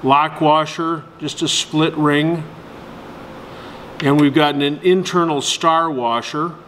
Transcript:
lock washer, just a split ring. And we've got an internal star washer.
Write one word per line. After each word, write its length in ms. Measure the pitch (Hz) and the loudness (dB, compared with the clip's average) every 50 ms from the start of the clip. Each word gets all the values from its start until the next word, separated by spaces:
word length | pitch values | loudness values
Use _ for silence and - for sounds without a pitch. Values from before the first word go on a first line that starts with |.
| - | 4
lock 380 | 131 139 143 151 156 156 - | 4 4 4 4 2 0 2
washer, 640 | 160 151 151 156 156 151 - - 165 165 165 160 - - - - | 4 4 4 4 2 0 -4 -6 -4 -4 -4 -6 -8 -16 -16 -10
just 220 | 156 151 - - | -10 -8 -4 -2
a 60 | 165 | -2
split 480 | 151 - - - - - 156 156 160 - | -2 0 -2 -4 -2 0 2 2 2 2
ring. 480 | 151 151 147 143 147 151 160 170 165 151 - - - - - - - - - - - - - - - - - - - - - - - - - - - - - - - | 2 2 2 4 4 2 2 0 -2 -4 -10 -14 -18 -18 -18 -18 -18 -18 -18 -16 -16 -16 -16 -16 -16 -16 -16 -16 -16 -16 -16 -16 -16 -16 -16 -16 -16 -16 -16 -10 -4
And 220 | - 139 143 151 | 0 2 4 4
we've 120 | 147 143 131 | 4 4 4
got 200 | 156 151 147 143 | 4 4 4 2
an 80 | 143 | 2
internal 800 | 143 143 147 139 - 180 180 190 180 - - 180 170 165 151 139 | 0 0 0 2 2 4 4 4 2 0 0 0 2 2 0 -2
star 480 | 127 - - - - 165 165 165 165 160 | -2 -4 -4 0 2 2 4 4 2 0
washer. 640 | 151 127 120 117 117 117 113 - - 151 156 175 156 - - | -2 -2 -2 0 -2 -2 -4 -4 -4 -4 -4 -4 -6 -12 -18